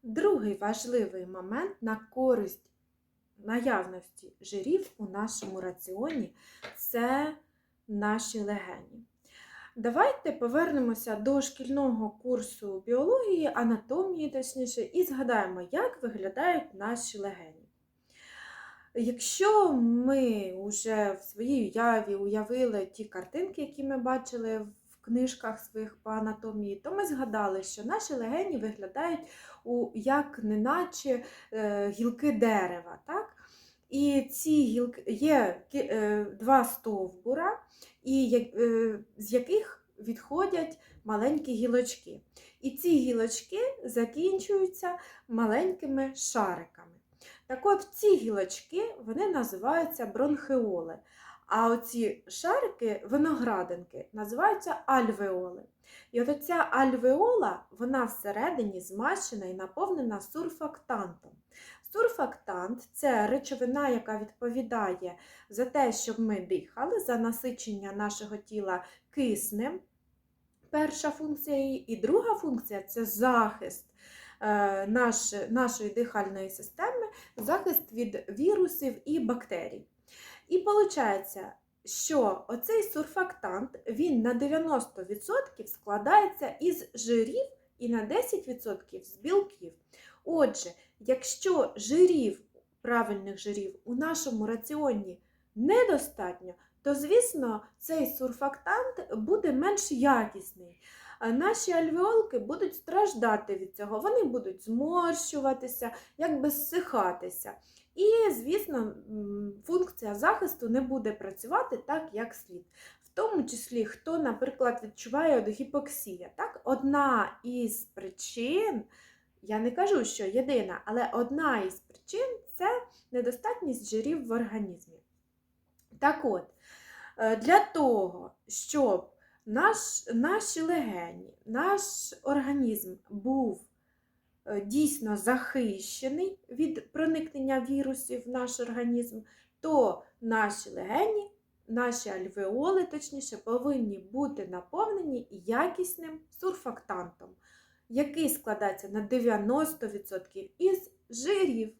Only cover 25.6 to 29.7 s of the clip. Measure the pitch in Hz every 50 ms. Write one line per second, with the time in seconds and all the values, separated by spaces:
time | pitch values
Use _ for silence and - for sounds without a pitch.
25.6 | - - _ 220 220 214 - _ _ 220 220 220 220 220 214 214 - 220 214 214
26.6 | 208 202 202 196 _ 285 370 392 403 339 302 254 262 226 214 220 208 196 190 190
27.6 | 190 - - - 208 233 359 440 427 - 302 254 226 220 262 330 381 392 339 240
28.6 | 208 220 214 - 196 185 - 269 320 339 330 330 - - - - - - - -
29.6 | _ 233